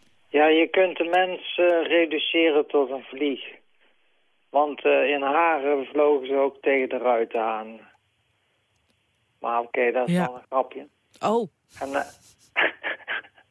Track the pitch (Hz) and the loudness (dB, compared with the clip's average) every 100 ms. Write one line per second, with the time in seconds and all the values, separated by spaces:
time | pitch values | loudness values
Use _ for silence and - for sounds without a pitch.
0 | _ _ _ 143 156 160 165 - 185 165 | _ _ _ 2 4 4 2 2 2 0
1 | 170 180 185 180 - - 175 170 156 170 | 0 0 0 -4 -6 0 2 2 2 2
2 | 165 151 - 165 165 151 147 147 127 131 | 2 0 -2 2 2 2 2 0 0 -4
3 | 123 135 147 127 - - _ _ _ _ | -12 -6 -4 -4 -10 -20 _ _ _ _
4 | _ _ _ _ _ 139 147 135 147 139 | _ _ _ _ _ 0 0 0 2 2
5 | 139 143 139 151 165 156 139 143 131 151 | 2 0 0 2 2 2 0 -2 -2 2
6 | 147 147 131 139 139 - 143 139 127 127 | 2 2 0 0 0 -2 -2 0 0 -2
7 | 120 117 113 117 113 110 110 113 107 _ | 0 0 0 -2 -4 -4 -8 -16 -20 _
8 | _ _ _ _ _ _ _ _ _ _ | _ _ _ _ _ _ _ _ _ _
9 | _ _ _ _ 120 120 120 - 120 120 | _ _ _ _ -6 -4 -4 -2 0 0
10 | 127 175 175 123 - 131 127 135 147 _ | 0 0 -2 -6 -6 -4 -4 -6 -18 _
11 | _ _ - 226 208 _ _ - 135 139 | _ _ -2 -2 -2 _ _ -14 -8 -6
12 | - - _ _ _ - - - - - | -6 -12 _ _ _ -4 -4 -4 -12 -12
13 | - - - _ _ | -10 -12 -12 _ _